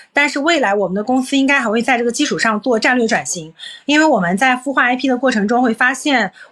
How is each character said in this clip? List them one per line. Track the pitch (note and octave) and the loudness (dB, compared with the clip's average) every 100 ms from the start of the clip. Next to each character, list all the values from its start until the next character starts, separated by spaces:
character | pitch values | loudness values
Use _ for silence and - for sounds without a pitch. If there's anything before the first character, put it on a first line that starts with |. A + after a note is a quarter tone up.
| - | -6
但 | C#4 C#4+ | -2 0
是 | C#4+ | 0
未 | D4 E4 | 0 2
来 | G#3 | 2
我 | G#3 F#3 | 0 0
们 | G3 | -2
的 | |
公 | G#3+ B3+ | 0 -2
司 | C4 C#4 | 0 0
应 | C4+ | 2
该 | C#4+ | 2
还 | A3+ | 0
会 | A3+ | -2
在 | A#3+ A#3 | 0 0
这 | |
个 | A#3+ | 0
基 | A#3 D4 | -2 -2
础 | E3 | 0
上 | A3+ G#3+ | -2 -2
做 | C4 A3+ | 0 0
战 | C#4 B3+ | 2 2
略 | A3 | 2
转 | F#3 | -2
型， | C#3+ F3 D#3 - - - | -4 -10 -12 -16 -20 -12
因 | - D4+ | -2 2
为 | |
我 | D#4 A3+ | 4 2
们 | F3 G3 | 0 0
在 | C4 B3+ | 0 0
孵 | C#4+ | -2
化 | C#4 B3 | 0 0
I | B3+ | 0
P | C4+ | 0
的 | B3 | 0
过 | C4 | 0
程 | A3 G3+ | 0 0
中 | A#3+ | 0
会 | B3+ | 0
发 | A3+ B3+ | 2 0
现， | C4+ D4+ B3+ G3 - - | 0 0 0 -2 -6 -8